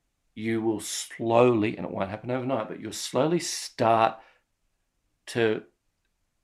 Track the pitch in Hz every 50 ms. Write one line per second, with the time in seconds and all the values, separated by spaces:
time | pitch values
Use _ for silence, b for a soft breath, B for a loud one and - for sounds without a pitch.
0 | _ _ _ _ _ _ _ 107 107 113 113 113 110 113 107 101 - - - -
1 | - - - - 113 113 117 117 123 123 120 110 104 113 - - 90 - - 101
2 | 98 95 104 - - 120 123 131 123 127 - 110 107 92 87 - 110 107 98 -
3 | - - - 123 135 160 175 165 160 - - - - - - - 123 113 113 110
4 | 113 113 - b b b b b b _ _ _ _ _ _ _ _ _ _ _
5 | _ _ _ _ _ - - 123 113 110 107 - - _ _ _ _ _ _ _
6 | _ _ _ _ _ _ _ _